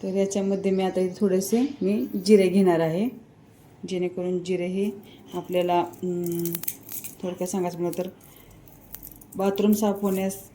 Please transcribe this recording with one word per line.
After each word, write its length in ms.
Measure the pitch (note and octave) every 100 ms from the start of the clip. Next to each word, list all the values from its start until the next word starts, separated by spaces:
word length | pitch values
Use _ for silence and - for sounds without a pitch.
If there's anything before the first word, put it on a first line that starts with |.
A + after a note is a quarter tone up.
तर 60 | G3
याच्यामध्ये 600 | F#3+ G3 G3+ G3 G3 G3
मी 140 | F#3+
आता 160 | F#3 F#3
इथे 140 | F#3 F3+
थोडेसे 400 | G#3 F#3 F#3+ A3+ C#4 -
मी 240 | F#3 G#3+ B3+ G#3 F3+
जिरे 220 | G#3 F#3+
घेणार 320 | F#3 F#3+ E3
आहे, 280 | E3 E3 A#3 - - - - - - - -
जेणेकरून 560 | F#3 F3+ F3+ F3+ F3+
जिरे 220 | E3+ F3+ F3
हे 240 | F#3 G3+ G3 - - -
आपल्याला, 460 | F3+ E3+ F3+ F3+ F3
अं, 640 | - - F3+ F3 F3 E3+ E3+ E3+ - - - - - -
थोडक्यात 260 | F#3 F3+ F3+
सांगायचं 300 | G3+ F3 E3+
म्हटलं 260 | F3 E3
तर 40 | F#3 - - - - - - - - - - - - -
बाथरूम 360 | G3 G3 G#3
साफ 240 | G#3 G#3+ G3+
होण्यास 360 | G3+ F#3+ G3 F#3+ -